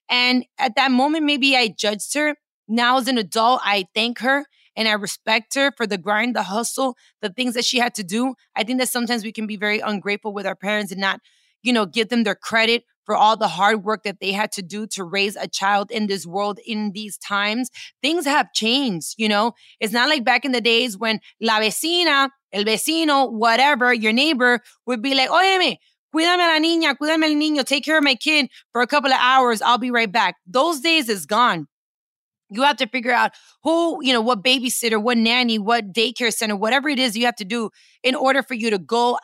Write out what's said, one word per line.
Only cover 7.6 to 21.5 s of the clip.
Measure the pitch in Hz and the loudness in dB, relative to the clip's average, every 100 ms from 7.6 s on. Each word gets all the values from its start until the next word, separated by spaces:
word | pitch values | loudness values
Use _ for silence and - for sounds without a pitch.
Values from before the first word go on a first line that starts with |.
| - | -2
she | 247 | 0
had | 240 | -2
to | - | -4
do. | 175 220 262 247 _ - | -6 -2 -2 -6 _ -6
I | |
think | 220 254 | -2 -2
that | 240 | -2
sometimes | 247 233 233 | -2 -2 -4
we | 220 | -6
can | 220 214 | -8 -8
be | 208 | -4
very | 208 214 | -2 -2
ungrateful | - 202 185 202 214 | -2 -4 -4 -6 -6
with | 202 190 | -6 -6
our | 190 | -6
parents | 196 214 196 | -4 -4 -4
and | 190 | -4
not, | 196 196 _ _ _ _ | -2 -4 _ _ _ _
you | 233 | 0
know, | 233 185 | 0 0
give | 226 214 | -2 0
them | 240 | 0
their | 208 | 0
credit | - - 226 226 233 - _ | -2 -2 0 2 0 -4 _
for | - 208 | -4 2
all | 208 220 | 4 4
the | 202 | 0
hard | 165 202 208 | 2 2 2
work | 190 214 | -2 -4
that | 202 190 | -6 -6
they | 190 | -4
had | 196 214 | -4 -4
to | - | -8
do | 170 208 214 | -10 -10 -8
to | 196 | -10
raise | 175 196 202 196 | -6 -2 -2 -4
a | 147 | -10
child | - 196 202 202 | -4 0 0 -2
in | 220 208 | -4 -4
this | 196 165 | -4 -6
world, | 190 202 202 | -4 -4 -6
in | - 214 208 | -8 -6 -6
these | 190 208 - | -8 -12 -14
times. | - 202 208 233 247 - - _ | -6 -2 -2 -4 -6 -12 -20 _
Things | 277 339 277 | -4 -2 0
have | 294 196 | 0 0
changed, | - 220 269 262 170 - - | -2 0 0 0 -4 -8 -4
you | 214 | 0
know? | 208 233 - - - | 2 0 -4 -16 -8
It's | 220 | -2
not | 233 269 | 0 0
like | 302 | 0
back | 226 240 277 | 2 0 0
in | |
the | 247 | 0
days | 226 233 247 190 | 2 2 0 -2
when | 226 214 - - | -4 -4 -8 -4
la | 226 | 0